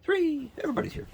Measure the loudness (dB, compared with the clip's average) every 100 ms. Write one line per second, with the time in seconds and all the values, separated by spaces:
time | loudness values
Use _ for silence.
0 | 2 4 4 2 -4 -6 -2 0 -2 -4
1 | -10